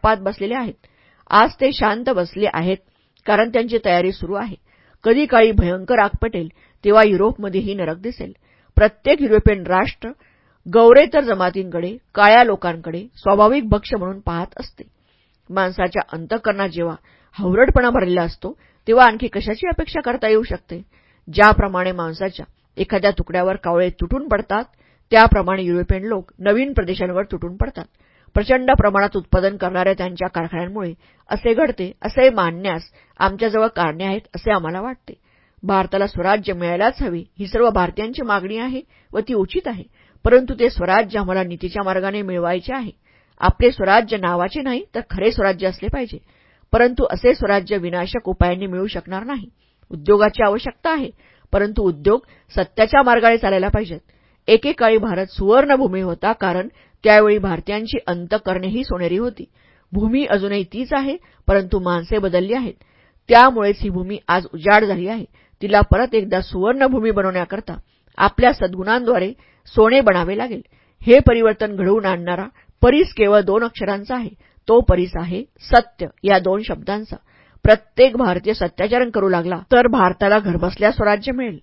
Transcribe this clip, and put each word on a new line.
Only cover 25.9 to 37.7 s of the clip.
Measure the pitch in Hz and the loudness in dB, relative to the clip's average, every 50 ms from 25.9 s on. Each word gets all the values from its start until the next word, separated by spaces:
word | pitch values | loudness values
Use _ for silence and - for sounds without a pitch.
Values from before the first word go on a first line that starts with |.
| - 190 190 | -2 -2 -4
लोक | 220 226 190 - - _ - | -6 -6 -6 -8 -10 _ -6
नवीन | 185 202 202 240 269 285 269 | -2 0 0 0 0 -2 -2
प्रदेशांवर | 226 190 254 233 - 190 180 180 185 196 | -4 -4 -4 -4 -4 -6 -4 -4 -4 -6
तुटून | 196 196 165 - 175 180 | -6 -8 -10 -10 -8 -6
पडतात. | 208 220 269 - - - - _ _ _ _ _ _ _ _ - | -6 -6 -6 -8 -12 -16 -18 _ _ _ _ _ _ _ _ -4
प्रचंड | 208 208 - 262 254 254 254 | -2 0 2 2 2 2 2
प्रमाणात | 262 - 208 208 196 196 202 202 - | 2 4 2 2 2 0 0 0 -2
उत्पादन | 196 170 - - 185 180 196 202 | -4 -6 -2 0 0 0 0 -2
करणाऱ्या | 196 190 180 185 180 180 196 190 | -2 -6 -4 -2 -2 0 0 0
त्यांच्या | - 180 185 175 175 185 185 | -2 -4 -8 -8 -8 -8 -6
कारखान्यांमुळे | - 175 165 165 - 165 175 180 202 214 190 170 165 - _ _ _ _ _ - | -6 -6 -8 -6 -6 -8 -8 -8 -8 -10 -10 -10 -10 -14 _ _ _ _ _ -8
असे | - 214 - 233 226 | -8 -4 -2 0 0
घडते, | 220 320 285 - - 185 185 - _ - | 2 0 0 -2 -4 -8 -10 -10 _ -10
असे | 214 - - 254 262 | -6 0 4 4 4
मानण्यास | 233 208 180 165 170 170 190 196 170 165 - - _ _ _ _ _ - | 4 2 0 -2 -4 -6 -6 -6 -6 -6 -8 -14 _ _ _ _ _ -2
आमच्याजवळ | - 190 190 202 226 220 202 220 220 | -2 -2 -2 -2 -2 -2 0 0 0
कारणे | 226 - - 175 160 151 165 190 | 0 0 -2 -2 -2 -4 -4 -6
आहेत, | 196 190 214 - _ - | -6 -6 -6 -8 _ -16
असे | 175 - 226 214 | -8 -2 -2 -2
आम्हाला | 185 165 156 170 185 | -2 -2 -4 -8 -8
वाटते. | 208 254 254 - _ - - - _ _ _ _ _ _ _ _ - | -8 -10 -12 -14 _ -20 -20 -20 _ _ _ _ _ _ _ _ -6
भारताला | 185 196 190 185 175 - 196 196 | -2 0 0 0 0 -2 -2 -2
स्वराज्य | 190 - 180 175 190 202 214 190 202 185 | -2 -4 -4 -2 0 0 0 -2 -4 -6
मिळायलाच | 175 175 170 175 175 202 240 262 - 277 | -6 -4 -4 -2 0 0 0 0 -2 -4
हवे, | 214 170 170 175 - _ - | -6 -6 -8 -10 -12 _ -14
ही | 202 | -10
सर्व | 180 - 226 240 233 | -6 -2 0 2 2